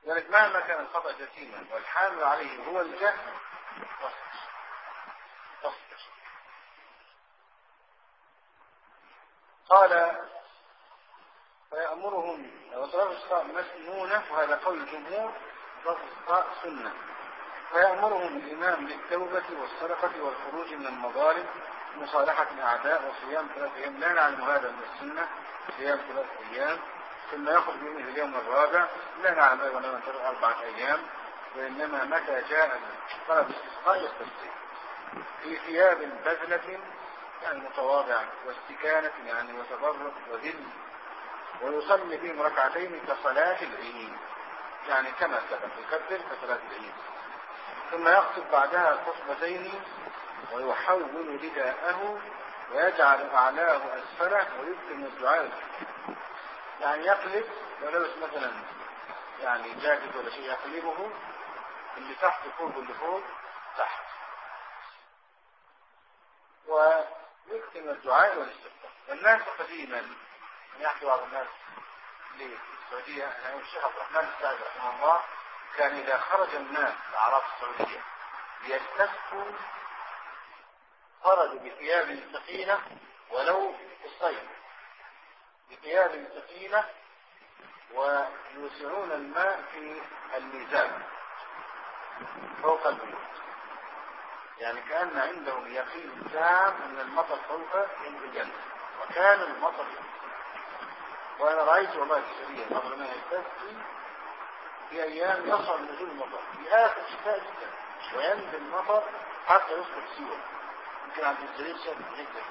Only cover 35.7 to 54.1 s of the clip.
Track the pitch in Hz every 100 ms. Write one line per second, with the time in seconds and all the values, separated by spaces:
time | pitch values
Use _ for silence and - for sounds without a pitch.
35.7 | 165 185 170 - - 156 165 170 175 -
36.7 | 190 - - - - - - 165 143 135
37.7 | - 131 143 139 117 110 - 127 123 -
38.7 | 143 156 156 151 135 120 117 120 120 113
39.7 | 123 147 143 143 - - 117 151 156 139
40.7 | - - - - - - - - - 127
41.7 | 151 147 196 180 156 170 151 151 143 135
42.7 | 170 180 165 147 139 139 131 170 185 156
43.7 | 113 - 117 110 - - - - - -
44.7 | - - 135 131 131 170 123 - - 151
45.7 | 147 - 160 - 190 - 131 127 120 -
46.7 | 101 107 - - - - - - - -
47.7 | - - 170 165 190 - - 165 147 143
48.7 | 175 170 143 - - - 139 170 180 185
49.7 | - - - - - - - - 120 131
50.7 | 110 - 185 147 151 160 139 160 143 127
51.7 | 127 175 180 208 208 - - - - -
52.7 | 131 175 185 143 135 143 139 127 143 170
53.7 | 143 135 127 -